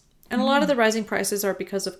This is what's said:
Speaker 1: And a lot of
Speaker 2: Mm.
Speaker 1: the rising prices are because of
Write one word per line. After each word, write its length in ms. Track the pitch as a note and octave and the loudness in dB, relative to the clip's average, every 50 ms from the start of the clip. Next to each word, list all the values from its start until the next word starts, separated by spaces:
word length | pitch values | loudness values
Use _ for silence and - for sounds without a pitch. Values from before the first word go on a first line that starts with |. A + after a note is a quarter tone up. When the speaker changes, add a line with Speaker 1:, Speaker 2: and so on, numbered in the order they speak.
| _ _ _ _ _ - | _ _ _ _ _ -6
Speaker 1:
And 100 | - A3 | -2 0
a 40 | C4 | 2
lot 180 | C4+ C#4 C#4+ D4+ | 2 4 4 4
of 40 | |
Speaker 2:
Mm. 20 | C#4+ C#4+ | 2 2
Speaker 1:
the 40 | |
rising 280 | A#3+ A3+ A3 G#3+ A3+ G#3+ | 4 4 2 2 0 -2
prices 400 | G#3+ G#3+ G3 F#3+ - G#3 G3+ G3+ | -4 -4 -4 -2 -2 -2 -2 -2
are 100 | G3 F#3 | -2 -4
because 320 | F#3+ F#3+ - - G3 - | -4 -6 -6 -6 -6 -6
of 100 | F#3 F3+ | -6 -8